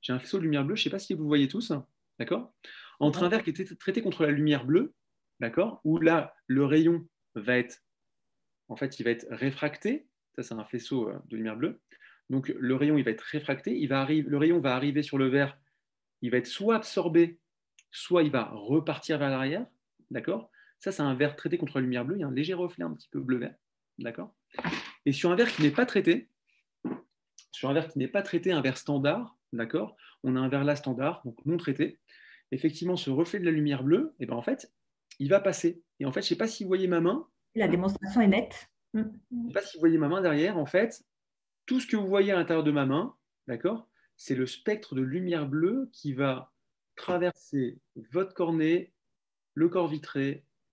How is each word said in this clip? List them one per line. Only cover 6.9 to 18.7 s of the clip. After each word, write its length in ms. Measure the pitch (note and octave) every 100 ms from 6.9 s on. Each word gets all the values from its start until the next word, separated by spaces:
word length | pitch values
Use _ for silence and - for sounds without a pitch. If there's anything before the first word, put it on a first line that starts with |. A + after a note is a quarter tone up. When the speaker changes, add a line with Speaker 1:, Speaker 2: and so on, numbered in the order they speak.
| E3+ E3 _ _
Speaker 1:
va 240 | A2+ G#2+ B2
être, 260 | A#2+ - _ _ _ _ _ _ _ _ -
en 60 | -
fait, 240 | C#3 -
il 40 |
va 60 | A#2
être 160 | A#2 -
réfracté. 720 | A2+ C3+ C#3 D3 - G#3 D4+ - _ _ -
Ça, 80 |
c'est 100 | -
un 100 | A2+
faisceau, 460 | - A#2 - C3 G#2+
euh, 80 | G2 -
de 100 | A2+
lumière 200 | A2+ A2
bleue. 240 | D3+ - _ - - _ -
Donc, 240 | C3+ C#3 -
le 200 | B2+ C3
rayon, 240 | D3 D3+
il 40 |
va 60 | B2
être 120 | G#2+
réfracté. 540 | - D3+ C#3+ C3+ G3+ A#3+
Il 120 | C#3
va 140 | C3+
arri-, 200 | C3+ D#3
le 160 | C#3 C#3+
rayon 220 | D#3+ E3+
va 160 | C3+ B2+
arriver 260 | C#3+ C#3+
sur 160 | D3 C#3
le 100 | C3
verre. 300 | C#3 C#3 - _ _ _ _ _ -
Il 80 | A#2+
va 80 | B2
être 80 | -
soit 300 | - G#3 A3
absorbé, 640 | - F#3+ E3+ E3 E3+ - _ _ _ _ _
soit 340 | - - F3
il 80 | D3+
va 200 | C3 G#2
repartir 640 | G#2+ G#2